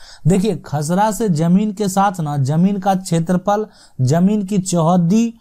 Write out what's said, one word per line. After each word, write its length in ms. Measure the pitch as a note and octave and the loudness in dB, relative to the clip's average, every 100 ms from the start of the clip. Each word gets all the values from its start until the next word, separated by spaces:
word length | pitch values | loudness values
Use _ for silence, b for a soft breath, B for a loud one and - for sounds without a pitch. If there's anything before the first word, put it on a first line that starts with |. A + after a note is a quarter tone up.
| B B D3 | B B 0
देखिए, 280 | F#3+ G#3+ D#3 | 2 0 -4
खसरा 560 | - C#3+ D3+ F#3 A3 | -6 -6 -2 0 0
से 180 | G3+ A3+ | 0 -2
जमीन 420 | D3+ E3 F#3 G#3+ | 0 2 2 0
के 140 | G3 G3+ | -2 -2
साथ 320 | F#3+ G3 G3 | 0 0 0
ना, 180 | D3+ D3 | -4 -2
जमीन 420 | C3 D#3 F#3+ G3+ | 0 2 2 0
का 160 | G3 F#3+ | 0 -2
क्षेत्रफल, 720 | F#3+ E3+ E3 F3+ F#3 G#3 G#3+ b b - | 0 -2 0 -2 0 -2 -4 b b -4
जमीन 440 | B2+ D#3+ F#3 G#3+ F#3+ | 0 2 2 0 -2
की 120 | G3+ | -2
चौहद्दी, 760 | F#3 F3 D#3+ F3+ E3+ A3 A#3 A3+ | -2 0 2 2 2 2 0 -4